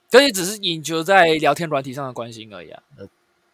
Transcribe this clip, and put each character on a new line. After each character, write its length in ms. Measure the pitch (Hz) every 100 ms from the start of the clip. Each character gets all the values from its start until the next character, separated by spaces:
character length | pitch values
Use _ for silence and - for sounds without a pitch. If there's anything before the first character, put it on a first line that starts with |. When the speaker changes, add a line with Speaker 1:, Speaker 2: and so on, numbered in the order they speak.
| -
Speaker 1:
所 100 | 240
以 120 | 277
只 120 | 190
是 120 | 175 214
隐 260 | 196 160
求 220 | 147 165
在 220 | 160 196 170
聊 200 | 156 147
天 140 | 147 165
软 120 | 143
体 120 | 135
上 120 | 131
的 80 | 135
关 200 | 123 117
心 200 | 113 110
而 120 | 95
已 60 | 80
啊。 120 | - _ -
Speaker 2:
呃， 80 | 98 _ _ _ _